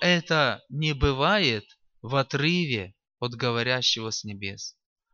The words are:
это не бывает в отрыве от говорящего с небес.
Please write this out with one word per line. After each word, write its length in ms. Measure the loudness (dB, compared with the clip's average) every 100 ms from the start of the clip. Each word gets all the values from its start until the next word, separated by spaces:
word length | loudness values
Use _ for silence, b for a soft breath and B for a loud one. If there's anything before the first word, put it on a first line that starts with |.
это 640 | 2 2 2 2 2 0 -6
не 240 | -4 -2
бывает 720 | 2 2 4 2 4 2 0 -4 _ _ _
в 140 | -2 0
отрыве 760 | 0 0 0 2 0 -2 -4 -12 _ _
от 160 | -8
говорящего 760 | -2 -2 0 0 0 0 -2 -4
с 140 | -8
небес. 520 | -10 -10 -10 -10 -14 -18 _ _ _